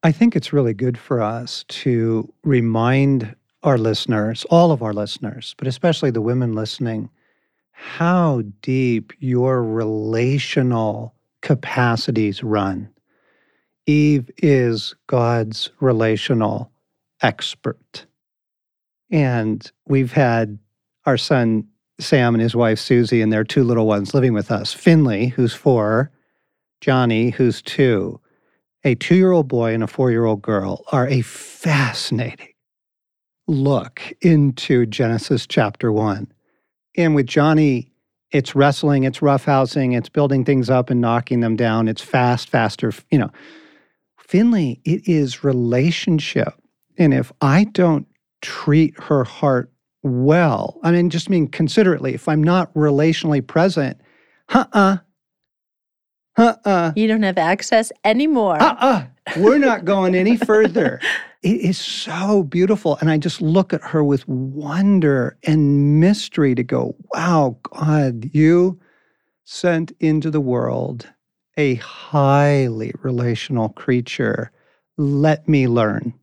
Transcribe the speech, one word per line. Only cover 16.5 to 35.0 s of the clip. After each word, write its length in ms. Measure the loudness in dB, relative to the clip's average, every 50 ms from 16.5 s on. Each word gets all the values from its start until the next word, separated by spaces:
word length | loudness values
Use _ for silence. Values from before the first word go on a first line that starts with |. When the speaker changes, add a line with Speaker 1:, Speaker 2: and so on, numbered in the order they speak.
| -2 -6 -8 -12 _ _ _ _ _ _ _ _ _ _
Speaker 1:
expert. 840 | -4 -4 -4 -4 -12 -12 -12 _ _ -10 -10 _ _ _ _ -20 -20 _ _ _ _ _ _ _ _ _ _ _ _ _ _ _ _ _ _ _ _ _
And 600 | -2 0 0 0 0 0 -2 -2 -4 -6 -8 -16 _ _ _ -2
we've 240 | 0 0 0 0
had 480 | 0 2 2 2 2 0 -2 -4 -6 -14 _ _ _ _ _ _ _ _ _
our 120 | -2 -2 -2
son 480 | 0 0 0 2 2 2 0 -2 -4 -6 _ _ _ _ _ -14
Sam 340 | -4 0 2 2 4 2 2
and 60 | 2
his 140 | 0 0 0
wife 240 | 0 0 0 0 -2
Susie 420 | 0 0 2 2 2 2 2 0
and 100 | 2 2
their 140 | 0 0 -2
two 180 | -2 0 0 2
little 220 | 2 2 0 2
ones 280 | 0 0 0 -2 -2 -2
living 200 | 0 2 2 0
with 180 | 0 -2 -4
us. 220 | -6 -6 -6 -8 -12
Finley, 540 | -2 2 4 4 6 4 2 0 -2 -2 -4
who's 260 | -2 -2 -2 -2 -2
four, 580 | -2 0 2 2 2 2 0 0 0 -2 -2 _ _ _ _ _ _ _ _ _ _ _ _ _ _
Johnny, 480 | -2 0 0 2 2 2 0 0 0 -2
who's 320 | 0 0 0 0 0 -2
two. 580 | -10 -12 -2 0 0 2 2 0 -2 -6 -10 -14 _ _ _ _ _ _ _ _ _ _ _ _ _
A 100 | -2 -2
two-year-old 520 | -2 0 2 4 4 4 4 4 2 0 0
boy 260 | -2 -2 -2 0 -2
and 80 | -2
a 60 | -4 -6
four-year-old 540 | -2 -2 0 0 2 2 0 0 0 -2
girl 420 | -4 -4 -4 -2 -2 -4 -8 -8 -10 -4
are 160 | -2 -2 0 0
a 140 | 0 -2
fascinating 1300 | -2 -4 -10 -20 -20 -20 -20 -8 -4 -2 0 0 0 -2 -4 -8 -8 -6 -6 -6 -6 -6 -10 _ -20 -20 _ _ _ _ _ _ _ _ _ _ _ _ _ _ _ _ _ _ _ -4
look 540 | -2 0 0 0 0 0 -4 -6 _ -16 -16 -16 -16 _
into 640 | 2 4 4 6 4 2 0 -4 -2 0 2 2 2 0
Genesis 600 | -2 -2